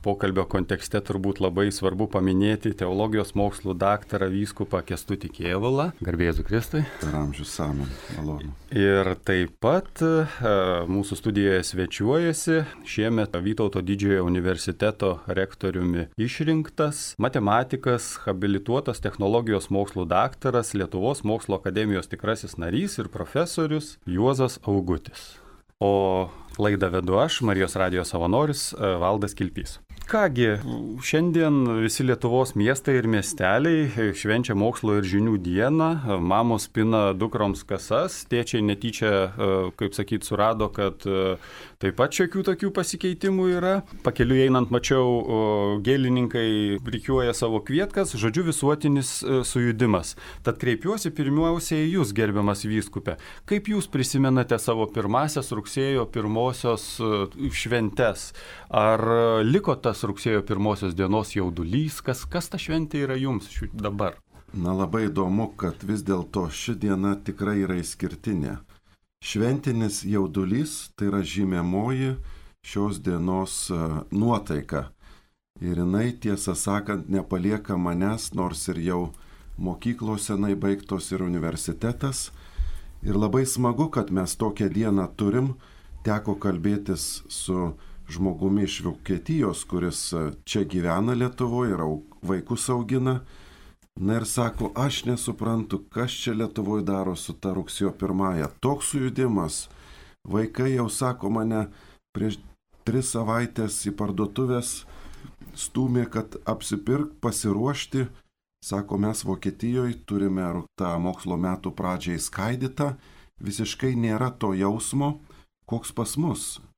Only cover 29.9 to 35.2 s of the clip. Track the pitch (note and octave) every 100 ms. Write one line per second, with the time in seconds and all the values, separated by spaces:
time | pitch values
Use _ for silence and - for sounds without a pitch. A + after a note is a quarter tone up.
29.9 | - - A3 G3 B2 A#2 G#2 B2+ A#2+ A#2
30.9 | A#2 - D#3+ F3 E3 D#3+ C#3+ B2 A2 A2
31.9 | - C3 A#2 B2 B2 C3 G#2+ G#2+ C3+ -
32.9 | C3 A2+ G#2+ F#2+ - F#2 A2 D#3 D#3+ D3
33.9 | G#2+ G#2+ F#2+ G#2 A2 B2 G2+ A2 A#2+ A2
34.9 | G#2 F#2+ G2